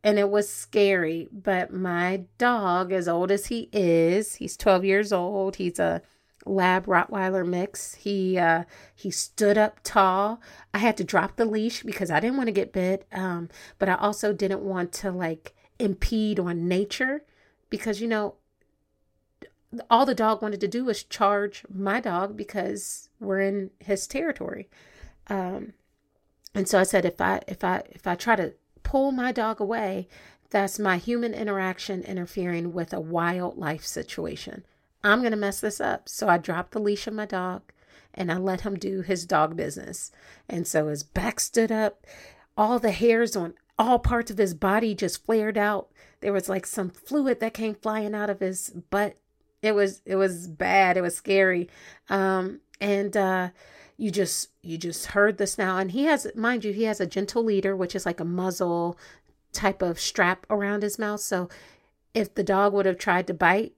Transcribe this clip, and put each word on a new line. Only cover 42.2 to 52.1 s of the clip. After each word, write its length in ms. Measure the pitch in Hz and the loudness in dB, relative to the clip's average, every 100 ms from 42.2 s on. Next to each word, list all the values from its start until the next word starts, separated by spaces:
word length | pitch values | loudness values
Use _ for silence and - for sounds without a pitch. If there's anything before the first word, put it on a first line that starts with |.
| - - _ - | -20 -20 _ 0
all 220 | 214 240 | 2 4
the 120 | 233 | 0
hairs 440 | 175 233 226 233 226 | 2 4 4 2 0
on 200 | 170 - _ - | -4 -8 _ 0
all 220 | 226 240 | 4 4
parts 320 | - 240 233 | 4 0 -2
of 60 | 202 | 2
his 160 | 196 | 0
body 420 | 160 196 208 226 196 | 2 2 2 0 -2
just 300 | 185 - - | -4 -4 0
flared 320 | 226 214 214 | 2 2 2
out. 320 | 208 202 - _ - _ | 2 0 -4 _ -20 _
There 100 | 202 | -2
was, 160 | 202 185 | -2 0
like, 180 | 190 - | -4 -4
some 240 | - 185 | -6 -6
fluid 520 | - - 294 269 240 | -8 -2 0 2 0
that 120 | 226 | -2
came 220 | 220 220 208 | -4 -6 -4
flying 400 | 220 214 208 208 | -4 -4 -4 -4
out 140 | 208 | -4
of 100 | 196 | -2
his 300 | 190 185 - | -4 -4 -10
butt. 480 | 175 - 196 208 - _ _ _ _ | -12 -4 -2 -2 -4 _ _ _ _
It 140 | 214 208 | 0 2
was, 260 | 196 196 - | 2 0 -4
it 100 | 190 | 2
was 320 | 196 175 175 | 2 0 -10
bad. 480 | 156 185 196 190 180 | -4 2 4 6 4
It 60 | |
was 160 | 180 - | 0 -4
scary. 520 | - 196 190 180 175 - - - | 2 4 6 4 -2 -12 -20 -20
Um, 540 | - | -4